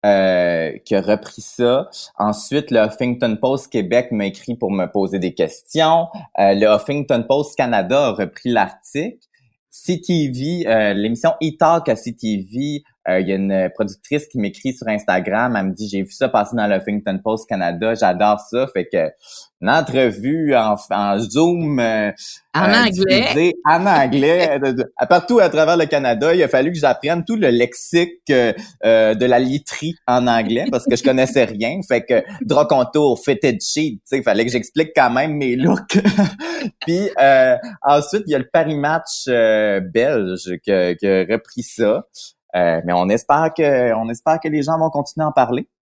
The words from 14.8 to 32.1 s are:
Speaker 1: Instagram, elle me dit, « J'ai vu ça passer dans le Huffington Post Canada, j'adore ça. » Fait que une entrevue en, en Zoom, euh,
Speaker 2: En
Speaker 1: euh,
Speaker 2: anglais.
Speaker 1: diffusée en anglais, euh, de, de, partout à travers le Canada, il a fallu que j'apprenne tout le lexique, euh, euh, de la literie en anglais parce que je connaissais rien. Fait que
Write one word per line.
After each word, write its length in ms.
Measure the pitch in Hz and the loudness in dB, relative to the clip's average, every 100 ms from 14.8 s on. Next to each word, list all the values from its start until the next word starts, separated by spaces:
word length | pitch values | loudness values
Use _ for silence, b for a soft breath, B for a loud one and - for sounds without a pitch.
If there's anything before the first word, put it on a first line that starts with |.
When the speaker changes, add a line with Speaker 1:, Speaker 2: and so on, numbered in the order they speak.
| 113 | -6
Speaker 1:
Instagram, 680 | 104 104 92 87 104 123 | -4 -2 -2 -2 -2 0
elle 120 | 107 95 | -2 -4
me 60 | |
dit, « 160 | 92 104 | -6 -6
J'ai 120 | 98 | -6
vu 80 | 95 | -6
ça 180 | - 131 | -4 -2
passer 280 | 107 104 120 | 0 -2 -2
dans 100 | 104 | 0
le 100 | 95 | -2
Huffington 440 | 107 104 101 95 | -2 -6 -4 -4
Post 260 | 110 110 - | -4 -4 -4
Canada, 460 | 101 87 85 110 | -4 -4 -2 -2
j'adore 460 | 113 107 90 104 104 | 0 0 2 2 2
ça. » 260 | - 120 135 | -2 -4 -2
Fait 160 | 95 87 | -4 -4
que 200 | 92 78 - B B B _ | -2 -2 -4 B B B _
une 80 | 92 | 0
entrevue 840 | 151 - 131 127 98 120 160 151 | 2 2 2 0 0 -4 -2 2
en, 200 | 127 110 104 - | 2 2 -2 -4
en 280 | 98 101 101 | -4 -2 -2
Zoom, 600 | 113 131 170 175 156 135 | -2 2 2 2 0 0
euh, 320 | 117 110 104 - B B B | 0 0 -2 -6 B B B
Speaker 2:
En 120 | 151 | 0
Speaker 1:
euh, 100 | 185 | 2
Speaker 2:
anglais. 460 | 226 233 185 190 190 | 4 2 2 2 2
Speaker 1:
diffusée 340 | - 147 175 - | 2 2 2 2
en 220 | 151 165 196 | 2 2 4
anglais, 640 | 165 131 139 143 175 165 | 4 4 2 4 4 2
euh, 80 | 143 | 0
de, 140 | 135 | 0
de, 200 | 123 - - - | -2 -4 -2 2
partout 300 | 175 175 240 | 2 4 4
à 100 | 180 | 4
travers 300 | 151 156 175 | 4 4 4
le 80 | 156 | 2
Canada, 480 | 147 131 110 147 | 0 0 2 2
il 80 | 180 | 2
a 60 | 143 | 4
fallu 240 | 131 143 | 2 2
que 60 | 170 | 2
j'apprenne 460 | 143 123 143 170 | 0 0 -2 -2
tout 120 | 165 226 | -2 0
le 120 | 156 | 2
lexique, 720 | 120 123 - - 170 170 - - | 2 0 -2 -2 0 0 -4 0
euh, 220 | 131 120 - B B | 2 2 0 B B
euh, 300 | 110 113 110 | 2 4 4
de 100 | 110 | 2
la 140 | 123 123 | 4 4
literie 560 | 131 143 - - 156 170 - | 2 -2 -6 -8 -8 -6 -2
en 200 | 123 123 | 0 2
anglais 400 | 117 107 117 139 | 2 0 -2 -2
parce 140 | 123 | -2
que 100 | 135 | 0
je 80 | 123 | 0
connaissais 420 | 135 127 131 139 | 2 2 2 2
rien. 360 | 113 104 113 180 - | 0 0 -6 -6 -2
Fait 160 | 120 | -2
que 180 | - | 0